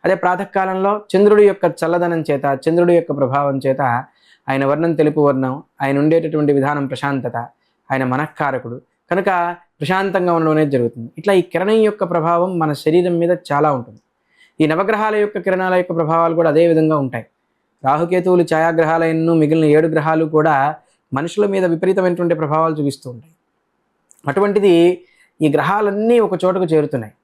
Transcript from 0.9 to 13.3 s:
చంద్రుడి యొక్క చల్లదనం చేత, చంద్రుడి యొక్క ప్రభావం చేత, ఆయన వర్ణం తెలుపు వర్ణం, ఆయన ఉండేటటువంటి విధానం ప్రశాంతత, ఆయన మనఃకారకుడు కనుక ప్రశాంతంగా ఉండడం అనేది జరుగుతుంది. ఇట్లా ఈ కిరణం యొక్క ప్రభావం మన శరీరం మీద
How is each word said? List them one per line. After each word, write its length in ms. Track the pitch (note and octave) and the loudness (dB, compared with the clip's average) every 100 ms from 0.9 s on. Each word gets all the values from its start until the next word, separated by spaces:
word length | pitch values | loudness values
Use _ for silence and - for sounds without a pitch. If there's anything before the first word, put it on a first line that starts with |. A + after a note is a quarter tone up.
| G#3+ G#3 | -4 -2
చంద్రుడి 320 | F#3+ G#3 G#3+ G#3 | 2 4 6 6
యొక్క 160 | F#3 F3 E3+ | 4 -2 -2
చల్లదనం 420 | E3 F3 F3 E3 D3+ | -2 0 -2 -2 -2
చేత, 160 | C#3+ C#3+ C3+ D#3+ | -2 -2 -2 0
చంద్రుడి 300 | E3+ F3 F3 | 2 4 2
యొక్క 120 | E3 C#3+ | 2 -2
ప్రభావం 380 | B2+ C#3 C#3+ C3+ C3+ | 0 0 -2 -2 -2
చేత, 160 | C3+ C3+ A#2+ B2 _ _ _ - | 0 0 -2 -6 _ _ _ -6
ఆయన 160 | C3+ C3+ | -2 0
వర్ణం 220 | D3 E3+ D#3 | 0 0 0
తెలుపు 200 | D3+ D#3 C#3+ | 0 2 2
వర్ణం, 260 | C3 C3 C#3 - _ | 2 -4 -6 -14 _
ఆయన 120 | C#3 C#3 | -2 0
ఉండేటటువంటి 520 | D3+ E3 D#3+ D3+ D3 C#3 | 2 2 0 -2 2 2
విధానం 280 | C3+ D3 C3+ | 0 -2 -6
ప్రశాంతత, 460 | C3 C#3+ C3+ A#2+ A#2+ A#2+ _ _ _ _ | -4 -4 -4 -6 -8 -10 _ _ _ _
ఆయన 140 | C3+ C3 | -4 -2
మనఃకారకుడు 680 | B2+ D3+ - D3 C3 A#2 B2 _ _ _ | -2 -4 -4 -4 -4 -10 -16 _ _ _
కనుక 180 | F3 G3 F3+ F3 F3 _ _ | -2 0 -2 -4 -8 _ _
ప్రశాంతంగా 540 | D3+ F#3 G3 F#3 F3+ E3+ | -4 -2 0 -2 0 0
ఉండడం 160 | D#3+ D#3 | 2 2
అనేది 160 | D3+ C3+ | 2 0
జరుగుతుంది. 320 | A#2 A#2 A#2 - | -2 -4 -16 -6
ఇట్లా 160 | G3+ F#3+ | 0 0
ఈ 40 | F3+ | 0
కిరణం 260 | E3+ F#3+ A3 G#3+ | -4 0 2 2
యొక్క 140 | G#3 F3+ | 0 -4
ప్రభావం 360 | F3 D#3+ E3+ F#3 F3 | -2 0 0 0 -2
మన 100 | D#3 C#3+ | -2 -2
శరీరం 320 | - E3+ F3+ E3+ | 0 2 2 0
మీద 100 | E3+ | 0